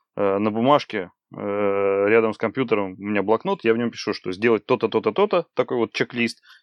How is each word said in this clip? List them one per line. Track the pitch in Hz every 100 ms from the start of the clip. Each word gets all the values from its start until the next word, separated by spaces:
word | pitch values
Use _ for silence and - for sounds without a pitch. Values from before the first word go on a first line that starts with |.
| _ -
э, | 101 98
на | 107
бумажке, | 107 127 143 - 107 92 _ _ -
э, | 104 101 101 98 98 98 101
рядом | 113 110
с | 104
компьютером, | 110 135 120 107 95
у | 92
меня | 101 101
блокнот, | 98 110 190 185
я | 117
в | 113
нем | 117
пишу, | - -
что | 98 -
сделать | 92 117 107 -
то-то, | 127 110
то-то, | 113 107
то-то, | 104 208 180 -
такой | - 123 123
вот | 113
чек-лист, | - 123 120 117 - _ -